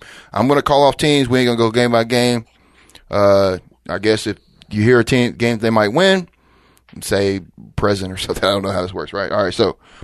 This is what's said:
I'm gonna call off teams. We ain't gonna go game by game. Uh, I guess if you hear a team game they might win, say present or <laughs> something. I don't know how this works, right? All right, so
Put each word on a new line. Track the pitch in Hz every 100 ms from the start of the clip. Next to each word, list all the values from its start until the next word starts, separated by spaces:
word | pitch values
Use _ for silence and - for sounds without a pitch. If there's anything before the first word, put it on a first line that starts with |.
| - - -
I'm | - 123
gonna | 143
call | 135 143
off | 143 -
teams. | 156 143 127
We | 127
ain't | 123
gonna | 117
go | 113
game | 117 120
by | 117
game. | 117 123 123 120 113 _ _ _ _ - -
Uh, | 101 101 98 98 92 - _ -
I | 90
guess | 104 110 107
if | 101 _ _ -
you | 104
hear | 110 123
a |
team | 113 127 120
game | 73 117 113
they | 113
might | 113 104
win, | 127 190 190 170 _ _ _ _ _ _ -
say | - 98 98 98 82 - 55 -
present | 104 101 95
or | 92
<laughs> |
something. | - 90
I | 98
don't | 101
know | 98
how | 95
this | 92
works, | 92 76
right? | 98 95
All | 104
right, | 95
so | - 98 - _ -